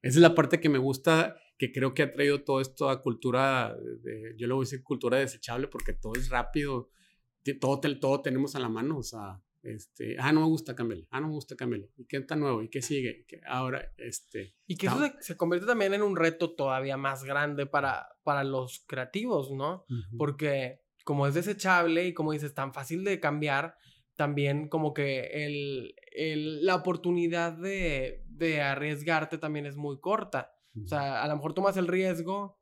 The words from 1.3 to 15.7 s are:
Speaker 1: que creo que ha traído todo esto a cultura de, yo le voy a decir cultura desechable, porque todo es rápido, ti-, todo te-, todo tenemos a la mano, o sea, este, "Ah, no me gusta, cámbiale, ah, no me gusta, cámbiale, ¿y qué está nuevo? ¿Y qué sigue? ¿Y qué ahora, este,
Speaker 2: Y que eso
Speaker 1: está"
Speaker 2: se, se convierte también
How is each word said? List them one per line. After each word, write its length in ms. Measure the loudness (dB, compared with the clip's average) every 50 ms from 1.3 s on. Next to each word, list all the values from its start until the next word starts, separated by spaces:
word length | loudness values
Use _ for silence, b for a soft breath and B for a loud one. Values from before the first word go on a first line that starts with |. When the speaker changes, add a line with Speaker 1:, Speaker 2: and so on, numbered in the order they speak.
| B B B B B _
Speaker 1:
que 140 | -4 -2
creo 200 | 0 0 0 0
que 100 | 2 0
ha 100 | 0 0
traído 300 | 2 2 2 2 2 2
todo 180 | 0 0 0 0
esto 280 | 0 -2 -2 0 0 0
a 140 | 0 0
cultura 760 | 0 -2 -2 0 0 0 2 4 4 4 2 2 0 -2 -6 -8 -10 -10 -10 -10
de, 320 | -10 -10 -10 -10 -12 -14 -10 -6
yo 80 | -2
le 80 | 0 0
voy 80 | 0
a 40 | 0
decir 160 | -2 -4 -12
cultura 360 | -4 -4 -4 -2 0 2 2 2
desechable, 500 | 2 0 -4 -12 -8 -6 -4 -4 -4 -6
porque 240 | -6 -6 -4 -4
todo 220 | -4 -4 -6 -4 -4
es 160 | -2 -2 0
rápido, 580 | 0 0 -2 0 -2 -2 -2 -2 -4 -6 -6 b b b b b b b b _ _ _
ti-, 160 | _ -6 -4 0
todo 220 | 0 0 2 2
te-, 140 | 0 -2 -2
todo 260 | 0 2 2 2 2
tenemos 320 | 2 0 0 0 0 0 -2
a 40 | -4
la 100 | -2 -2
mano, 280 | -2 -2 -2 -2 -2 -4
o 40 |
sea, 400 | -6 -8 -10 -12 -12 -12 -12 -14 _ _ _ _
este, 540 | -14 -14 -12 -12 -14 _ _ -10 -8 -8 -4 -2
"Ah, 140 | 2 4
no 80 | 4 4
me 60 | 4
gusta, 280 | 4 2 0 -2 -8 -6
cámbiale, 320 | -4 -4 -4 -4 -8 -10 _
ah, 100 | -6 -6
no 60 | -4
me 80 | -4 -6
gusta, 200 | -6 -8 -12 -10
cámbiale, 360 | -6 -4 -4 -4 -4 -6 -12 _ -20
¿y 80 | -12
qué 100 | _ -6
está 180 | -6 -4 -2 -2
nuevo? 280 | 0 0 0 0 -2
¿Y 80 | -2 -4
qué 100 | -6 -6
sigue? 300 | -4 -2 -2 -2 -2 -2 -6 -8
¿Y 40 | -16
qué 160 | -20 -20 -16 -8
ahora, 460 | -6 -4 -2 -2 -2 -4 -6 -8 -10 -14 -12
este, 560 | -12 -10 -10 -12 -12 _ -12 -12 -12 -12 _ _ _
Speaker 2:
Y 120 | -8 -4 -2
que 80 | 0
eso 180 | 2 2 2 2
Speaker 1:
está" 160 | 0 -2 -6
Speaker 2:
se, 140 | -12 -12 -2
se 20 |
convierte 300 | -2 0 2 2 0 2
también 260 | 2